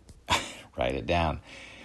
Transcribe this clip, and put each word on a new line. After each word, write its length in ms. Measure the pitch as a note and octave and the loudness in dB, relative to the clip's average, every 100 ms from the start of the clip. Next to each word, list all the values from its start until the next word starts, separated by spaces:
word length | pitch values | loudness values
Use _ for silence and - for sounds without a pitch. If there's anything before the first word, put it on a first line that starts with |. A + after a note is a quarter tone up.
| - - - | -20 -12 -2
<laughs> 480 | - - - - - | -2 -2 -10 -10 -2
write 200 | B1 C2+ | 0 0
it 100 | A2 | 2
down. 340 | E2+ E2 C#2+ - - - - | 4 4 2 -6 -16 -16 -18